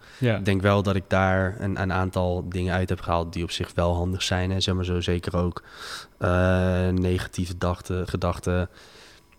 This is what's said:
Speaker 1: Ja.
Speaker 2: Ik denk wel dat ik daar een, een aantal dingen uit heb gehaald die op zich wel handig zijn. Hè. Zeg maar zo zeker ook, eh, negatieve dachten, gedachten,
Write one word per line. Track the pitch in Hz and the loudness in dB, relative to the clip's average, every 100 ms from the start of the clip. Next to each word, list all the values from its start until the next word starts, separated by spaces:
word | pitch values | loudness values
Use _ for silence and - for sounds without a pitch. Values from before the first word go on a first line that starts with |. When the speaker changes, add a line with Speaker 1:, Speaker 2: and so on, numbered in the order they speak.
| - - | -14 -2
Speaker 1:
Ja. | 123 101 | 0 2
Speaker 2:
Ik | |
denk | 98 95 | 2 2
wel | 101 101 | 4 4
dat | 101 95 | 4 0
ik | - | 0
daar | 95 95 95 92 98 | 2 4 4 0 -2
een, | 101 90 | -4 -2
een | 92 | -2
aantal | 92 92 92 90 90 87 | 0 0 0 0 -2 -4
dingen | 90 90 | -2 0
uit | 90 90 | 0 0
heb | 90 | -2
gehaald | - 85 85 | 0 0 0
die | 85 | -4
op | 82 | -4
zich | - - | -4 -4
wel | - 87 | 0 2
handig | 85 87 92 | 2 0 -2
zijn. | - 90 92 | -2 0 0
Hè. | 95 | 0
Zeg | 98 | 0
maar | 92 | 0
zo | 90 90 | 0 -2
zeker | 85 87 - 87 | 0 -2 0 0
ook, | 87 - - - - - - - | 0 -2 -12 -16 -14 -14 -16 -4
eh, | 90 90 92 92 92 90 92 | 0 4 4 4 2 2 2
negatieve | 92 90 92 - - 90 87 | 2 2 0 -2 -6 -6 -2
dachten, | 90 90 - 92 87 | -2 -2 -4 -4 -4
gedachten, | - 87 85 92 90 87 - - - - - _ | -2 -2 -2 0 0 -2 -6 -20 -20 -20 -20 _